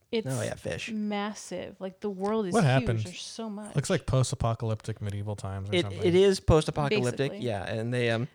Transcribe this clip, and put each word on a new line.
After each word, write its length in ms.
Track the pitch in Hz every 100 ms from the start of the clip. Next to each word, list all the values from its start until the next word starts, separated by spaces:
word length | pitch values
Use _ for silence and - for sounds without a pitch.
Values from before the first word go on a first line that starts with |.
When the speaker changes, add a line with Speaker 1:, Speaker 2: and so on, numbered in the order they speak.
| _
Speaker 1:
it's 140 | 226 131
Speaker 2:
Oh, 140 | 127
yeah, 140 | 113 117
fish. 340 | - 82 -
Speaker 1:
massive. 880 | 220 208 202 208 208 - 180 - 196
Like, 200 | 190 185
the 100 | 208
world 380 | 185 196 220 190
is 60 |
Speaker 3:
What 100 | 208
Speaker 1:
huge. 80 | 151
Speaker 3:
happened? 280 | 131 233 113
Speaker 1:
There's 200 | 101 87
so 260 | - - 226
much. 280 | 202 - 127
Speaker 3:
Looks 160 | -
like 160 | 180 -
post-apocalyptic 920 | 131 127 - 117 113 113 107 - 110
medieval 320 | 104 101 101 104
times 340 | 95 98 98
or 60 | 175
Speaker 2:
It, 60 |
Speaker 3:
something. 180 | 104 98
Speaker 2:
it 120 | 180 175
is 240 | 196 190
post-apocalyptic, 880 | - 160 156 151 139 - 123 120 139
Speaker 1:
Basically. 160 | 202 120
Speaker 2:
yeah, 160 | 101 87
and 280 | 110 113
they, 160 | 123 120
um, 180 | 113 131